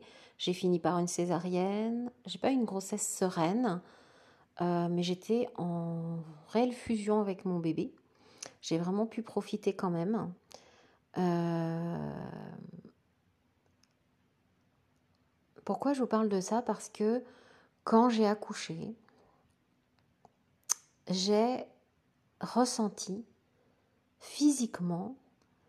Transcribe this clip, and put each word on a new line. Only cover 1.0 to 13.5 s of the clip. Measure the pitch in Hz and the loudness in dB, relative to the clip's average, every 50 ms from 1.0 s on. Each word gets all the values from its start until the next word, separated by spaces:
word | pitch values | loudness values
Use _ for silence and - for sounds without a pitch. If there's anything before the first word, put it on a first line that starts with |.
| 175 175 | 0 0
césarienne, | - - 175 175 175 160 175 180 180 180 180 196 202 208 220 226 233 240 240 240 - - _ | 0 -2 0 2 0 0 0 0 0 0 0 0 0 -2 -2 -2 -2 -4 -6 -6 -10 -12 _
j'ai | 190 - 185 | -12 -8 -2
pas | - 240 | 0 2
eu | 269 | 2
une | 262 233 | 2 2
grossesse | 208 190 196 190 - - - - - | 0 -2 -4 -4 -4 -4 -4 -4 -6
sereine, | - - 196 185 180 175 160 160 190 233 254 226 170 180 - - - - - - - - - - - _ _ _ _ - | -2 0 0 0 2 2 2 2 4 2 2 2 0 -2 -4 -10 -20 -20 -20 -20 -20 -20 -20 -20 -20 _ _ _ _ -2
euh, | 175 175 175 175 170 170 | 0 2 2 2 2 2
mais | 175 175 175 | 2 0 2
j'étais | 175 180 180 - - 220 240 247 - - - | 0 -2 -4 0 0 0 0 0 -2 -4 -6
en | 170 175 170 170 170 170 165 165 165 165 165 165 160 160 - - - - | -4 -2 -2 -2 -4 -4 -4 -4 -4 -4 -6 -6 -8 -10 -14 -20 -20 -2
réelle | - 214 247 254 233 | 2 2 2 2 0
fusion | - - - 233 214 202 214 214 214 | -4 -4 -2 -2 -2 2 2 2 2
avec | 208 196 190 190 - | 2 0 -2 -4 -2
mon | 185 180 175 | -2 0 0
bébé. | 165 165 160 - 196 254 - - _ _ _ _ - - - - - - - _ | 2 0 0 0 -2 -4 -6 -14 _ _ _ _ -20 -20 -20 -18 -18 -18 -18 _
J'ai | - - 165 165 | -6 -2 -2 0
vraiment | 170 175 190 208 220 | 0 0 0 0 0
pu | 226 - - | -2 -2 -8
profiter | 226 - - 208 196 - - 208 - 202 190 | -10 -4 -4 -6 -4 -4 -6 -2 -2 -2 -2
quand | - - 185 | 0 -2 -2
même. | 175 170 170 190 226 214 190 175 180 - _ _ - - - - - - - - _ _ _ _ - - | 0 0 0 0 0 -2 -2 -4 -8 -12 _ _ -20 -20 -20 -20 -20 -20 -20 -20 _ _ _ _ -4 0
Euh, | 180 175 170 170 170 170 170 165 165 165 165 165 170 170 170 156 151 147 143 143 - - - - - - - - - - - - - - - _ _ _ _ _ _ _ _ _ _ _ | 2 2 2 2 0 0 0 0 0 -2 -2 -4 -4 -4 -4 -4 -6 -6 -8 -8 -10 -10 -12 -12 -14 -14 -14 -16 -16 -16 -18 -18 -20 -20 -20 _ _ _ _ _ _ _ _ _ _ _